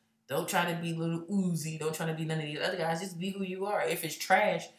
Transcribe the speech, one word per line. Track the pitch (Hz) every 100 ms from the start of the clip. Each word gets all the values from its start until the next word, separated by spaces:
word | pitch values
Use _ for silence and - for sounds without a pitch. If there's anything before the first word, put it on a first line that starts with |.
| _ _ -
Don't | 147 170
try | 185 175
to | 165
be | 170
Lil | 165 165 165 -
Uzi. | 202 180 160 156 156
Don't | 151
try | 160 165
to |
be | 160
none | 156 160
of |
these | 147 151
other | 185 185
guys. | 165 170
Just | 190 170
be | 190
who | 196
you | 185 185 202
are. | 208
If | 165 175
it's | 160 -
trash, | - 196 208 170 -